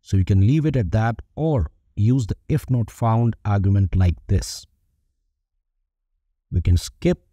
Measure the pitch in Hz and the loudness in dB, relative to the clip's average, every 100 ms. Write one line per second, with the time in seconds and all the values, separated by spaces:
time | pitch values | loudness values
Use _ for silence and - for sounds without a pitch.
0 | - 95 92 98 101 151 151 131 95 107 | -2 -2 2 4 4 2 0 -2 -2 0
1 | 113 113 - - 156 143 78 _ _ - | -2 -4 -12 -6 -2 -2 -4 _ _ -2
2 | 101 131 107 - _ 151 - 123 110 - | 0 0 -2 -8 _ -4 -2 -4 -4 -4
3 | 113 113 117 - 101 101 98 101 98 90 | -2 0 0 -2 -2 0 2 2 2 2
4 | 90 80 - 98 - - - _ _ _ | 0 0 -2 -4 -4 -14 -18 _ _ _
5 | _ _ _ _ _ _ _ _ _ _ | _ _ _ _ _ _ _ _ _ _
6 | _ _ _ _ _ 92 87 87 - - | _ _ _ _ _ -2 2 0 0 -4
7 | 170 180 _ | -2 -2 _